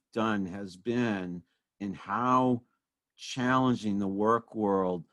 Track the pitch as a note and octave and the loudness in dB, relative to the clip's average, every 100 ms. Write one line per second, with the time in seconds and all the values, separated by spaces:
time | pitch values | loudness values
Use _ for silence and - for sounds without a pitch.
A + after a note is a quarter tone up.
0 | _ A#2 A2+ G#2 F#2 G2 G2+ F2+ A#2+ A#2+ | _ -2 0 0 -2 -6 -10 -8 -4 0
1 | A#2+ G2+ F2+ F2 - _ _ - G2+ F2+ | 0 -2 -4 -8 -12 _ _ -10 -8 -8
2 | - G#2 B2 B2+ B2+ A#2+ - _ _ _ | -4 -2 2 4 4 0 -2 _ _ _
3 | _ _ - C3+ B2 C3 B2+ A2+ G#2+ G2 | _ _ -10 -4 0 2 2 2 0 -2
4 | G2 G2 G#2+ A#2 - A2+ G#2 G2 F#2 F2+ | -2 0 2 2 0 -2 2 2 2 -2
5 | D#2 | -6